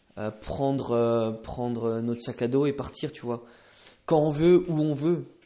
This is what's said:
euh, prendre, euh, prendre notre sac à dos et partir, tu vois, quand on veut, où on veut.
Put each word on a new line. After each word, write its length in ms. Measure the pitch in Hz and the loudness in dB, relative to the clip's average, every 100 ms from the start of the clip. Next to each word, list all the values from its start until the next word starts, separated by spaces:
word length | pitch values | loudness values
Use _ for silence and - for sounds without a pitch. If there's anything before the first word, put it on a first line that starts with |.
| _ - | _ -8
euh, 120 | 107 | -8
prendre, 640 | - - 143 139 135 117 | -6 -8 -2 0 0 0
euh, 400 | 117 117 117 110 | 2 2 2 0
prendre 680 | 110 - 127 120 117 117 113 | -4 -8 -6 -4 -2 -2 -2
notre 200 | 117 120 | -2 -4
sac 220 | 135 - | -6 -4
à 60 | 120 | 0
dos 180 | 135 143 | 2 2
et 60 | |
partir, 400 | 139 - - 151 | -2 -8 -8 -10
tu 100 | - | -8
vois, 220 | 120 120 - - - - - - | -8 -8 -10 -20 -20 -20 -20 -12
quand 160 | - 160 | 0 2
on 100 | 156 | 2
veut, 340 | 143 170 175 175 | 4 6 6 4
où 120 | 151 | 0
on 140 | 151 | 0
veut. 300 | 135 160 165 135 - | 0 0 -2 -4 -18